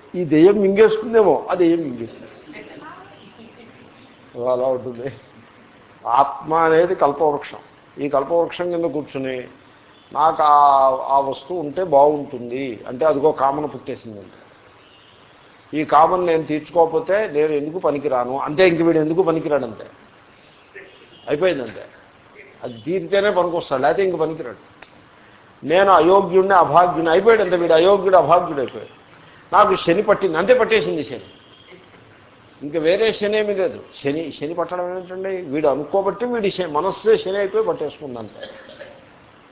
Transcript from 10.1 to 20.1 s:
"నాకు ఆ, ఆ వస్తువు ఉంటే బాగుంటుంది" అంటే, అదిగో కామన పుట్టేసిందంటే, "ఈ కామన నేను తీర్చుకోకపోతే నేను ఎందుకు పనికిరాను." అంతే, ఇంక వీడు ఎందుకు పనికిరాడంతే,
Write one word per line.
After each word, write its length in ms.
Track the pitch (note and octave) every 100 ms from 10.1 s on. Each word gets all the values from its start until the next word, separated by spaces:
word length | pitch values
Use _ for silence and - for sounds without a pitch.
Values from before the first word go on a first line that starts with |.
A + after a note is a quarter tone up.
"నాకు 300 | - D#3+ D#3+
ఆ, 440 | D3+ D3 C#3+ C3+ C3+ C3 B2
ఆ 100 | C#3
వస్తువు 400 | C3+ C3 - F3+
ఉంటే 240 | D3 C#3+
బాగుంటుంది" 1000 | F#3 C#3 D3 D3+ C#3 C3 A#2+ B2+ C3+ G#2+ -
అంటే, 180 | B2 D#3
అదిగో 260 | C#3+ C#3+
కామన 340 | - C3+ C#3+ D3
పుట్టేసిందంటే, 760 | B2+ - B2 A#2 G#2 F#2+ - - _ _ _ _ _ _ _ _ _ _ _ _ D3
"ఈ 60 |
కామన 360 | D3+ D3 E3 F#3
నేను 240 | F3 D#3+
తీర్చుకోకపోతే 840 | D3+ D3+ D3+ E3+ D#3+ D#3 D#3+ G3+ G#3+
నేను 180 | D3 D#3
ఎందుకు 280 | D3 D3+ F3
పనికిరాను." 600 | E3+ C#3+ C#3 B2+ B2 C3+
అంతే, 280 | C3+ D3+ F#3
ఇంక 140 | E3
వీడు 180 | E3+ D#3+
ఎందుకు 240 | D#3 E3
పనికిరాడంతే, 640 | E3 E3 D#3+ C#3+ A#2+ G#2 - - -